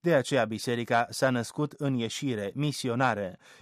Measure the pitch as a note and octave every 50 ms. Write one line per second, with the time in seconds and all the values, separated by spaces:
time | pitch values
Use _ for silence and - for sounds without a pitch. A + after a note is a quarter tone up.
0 | - E3+ E3 C#3 B2 - D3 C3 A#2 G#2+ A2+ G#2+ - - A#2+ A#2 A#2+ A2 B2 A#2
1 | A#2+ - - - - C3 B2+ A#2+ A2+ - - - D3+ C#3+ - - D3 C#3 C3+ B2
2 | A#2 A2 - - - C#3 B2 G#2+ G2+ G2+ - C3 D3 D3+ C3+ - - C3 A#2 A#2+
3 | C3 B2+ A2+ G2+ G2+ F2+ F2+ - _ - - -